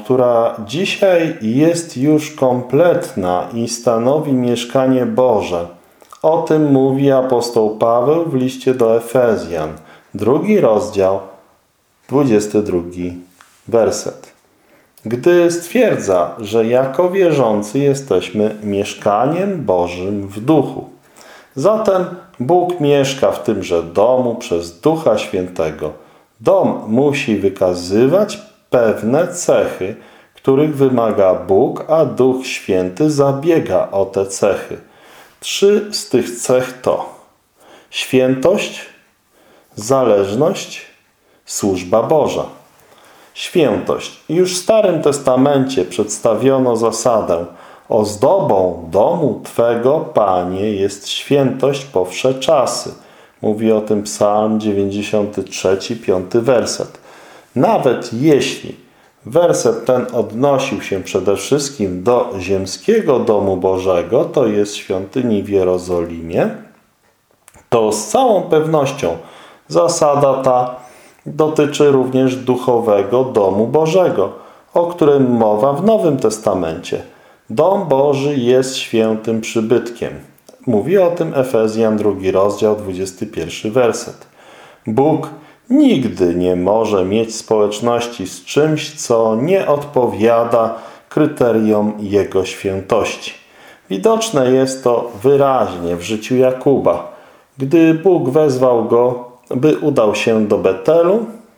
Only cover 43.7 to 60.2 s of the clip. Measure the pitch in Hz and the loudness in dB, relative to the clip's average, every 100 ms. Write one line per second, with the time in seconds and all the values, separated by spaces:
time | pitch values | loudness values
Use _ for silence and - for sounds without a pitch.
43.7 | 95 - - - - - 165 180 - - | 0 -2 -6 -8 -14 -4 0 0 0 2
44.7 | 220 202 165 147 139 - 127 139 139 131 | 2 2 2 0 0 0 2 4 2 0
45.7 | - 87 - 104 - 120 107 131 135 127 | -2 -4 -4 -4 -2 -2 2 2 2 0
46.7 | 110 113 110 127 113 87 85 87 - - | 0 0 0 0 0 0 -2 -4 -14 -20
47.7 | - - 113 104 - 139 190 143 98 92 | -20 -2 0 0 0 2 2 2 2 0
48.7 | 82 82 92 127 170 139 92 - - 117 | -4 -2 2 2 2 -2 -4 -6 0 0
49.7 | 113 123 156 160 - 101 92 87 92 107 | 2 2 0 0 0 2 2 -2 -2 -2
50.7 | 98 98 - - - - 139 131 - 135 | -2 -2 -4 -10 -10 0 2 2 0 0
51.7 | 139 - - 92 - 131 131 - 151 120 | -2 -4 -4 -4 -2 -2 0 2 2 2
52.7 | - - - - - _ _ 110 107 110 | -4 -10 -16 -20 -20 _ _ -4 0 2
53.7 | 110 107 104 101 - 104 104 110 107 107 | 2 0 -2 -4 -2 0 2 0 0 0
54.7 | 101 98 101 104 107 101 - 92 - 95 | 0 -2 -4 -4 -2 -2 -6 -8 -4 0
55.7 | 95 - 113 - 92 92 117 117 120 - | 0 -4 -6 -2 -2 0 0 2 2 0
56.7 | - - - - - - - _ 117 180 | -6 -10 -14 -20 -20 -20 -20 _ 0 2
57.7 | 214 131 113 - 117 156 147 - - - | 2 2 0 -4 0 2 4 2 -6 -12
58.7 | - _ _ _ _ 107 147 170 - 117 | -18 _ _ _ _ -2 2 2 2 0
59.7 | 110 - 127 117 120 | 0 0 0 0 -4